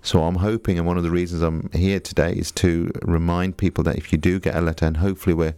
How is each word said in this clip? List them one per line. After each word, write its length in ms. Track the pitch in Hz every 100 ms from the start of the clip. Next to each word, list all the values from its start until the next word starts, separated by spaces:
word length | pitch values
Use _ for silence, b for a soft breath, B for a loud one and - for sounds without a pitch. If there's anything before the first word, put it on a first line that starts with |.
So 220 | - 87
I'm 120 | 80 90
hoping, 420 | 101 113 - 87
and 80 | 85
one 120 | 87
of 60 |
the 60 | 85
reasons 320 | 87 87 85
I'm 280 | 82 80 -
here 260 | 78 92 98
today 340 | - - 78
is 180 | 90 82
to 400 | - 92 85 85 -
remind 560 | - 82 85 87 92 87
people 260 | 95 - 80
that 120 | 69
if 140 | -
you 80 | 80
do 200 | 76 92
get 160 | - 78
a 60 |
letter, 240 | 85 80 80
and 120 | 78
hopefully 360 | 98 95 -
we're 220 | 82 80